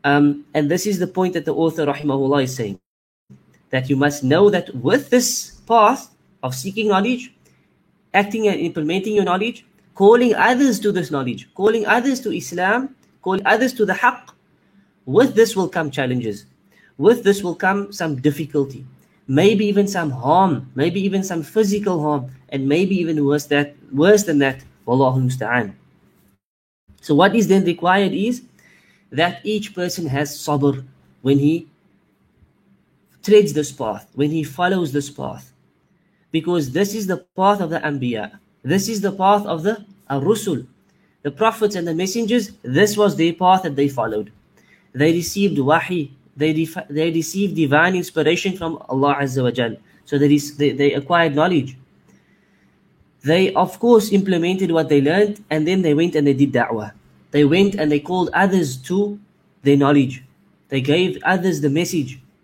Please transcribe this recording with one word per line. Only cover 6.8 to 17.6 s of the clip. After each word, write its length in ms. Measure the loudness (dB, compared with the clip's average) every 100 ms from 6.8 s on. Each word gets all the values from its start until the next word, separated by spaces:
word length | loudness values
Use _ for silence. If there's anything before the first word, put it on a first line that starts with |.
| 0
knowledge, 440 | 2 0 -4 -8 _ _ _ _ _ _ _ _
acting 360 | -2 -2 -2 -2
and 120 | 0
implementing 540 | -4 -4 -4 -2 0
your 120 | -2 0
knowledge, 400 | -2 -4 -8 _ _ _ 4
calling 380 | 6 6 4 2
others 440 | 2 4 2 2
to 140 | -2
this 180 | -2 -4
knowledge, 380 | -4 -4 -8 -14
calling 320 | -2 0 0 0
others 360 | 0 0 -2
to 100 | -4
Islam, 640 | -6 -8 -4 0 0 -4 -14 _ _
calling 240 | -4 -2 0
others 280 | 2 0
to 120 | 0 -2
the 60 |
haqq, 380 | 2 0 -2 -20 _ _ _ _ _ _ _ 0
with 300 | 2 4 4
this 200 | 2 0
will 100 | -4
come 240 | -4 -6
challenges. 540 | -4 -4 -4 -4 -8 -14 _ _ _ _ 0
With 260 | 2 4
this 200 | 2 0
will 120 | -2
come 360 | -2